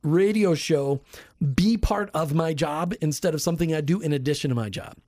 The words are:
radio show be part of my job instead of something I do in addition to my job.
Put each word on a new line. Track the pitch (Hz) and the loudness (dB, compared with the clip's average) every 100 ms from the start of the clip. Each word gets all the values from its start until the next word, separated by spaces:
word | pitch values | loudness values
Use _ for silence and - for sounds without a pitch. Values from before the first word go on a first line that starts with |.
radio | 151 165 196 214 196 151 | 0 2 4 4 2 2
show | - 151 139 139 - - - _ 147 | 2 0 2 -2 -6 -20 -20 _ 0
be | 131 196 226 | 2 2 2
part | - 202 202 | 0 0 -2
of | 156 160 | -4 0
my | 156 165 | 0 0
job | 147 156 151 175 214 | 0 -2 -2 -4 -2
instead | 156 143 185 | -2 0 -2
of | 156 | 0
something | 170 165 170 | -2 0 0
I | 156 | 0
do | 147 180 | 0 0
in | 165 | 0
addition | 147 131 143 147 | -2 -2 -2 -2
to | 120 | -2
my | 107 | -4
job. | 95 - - | -8 -12 -18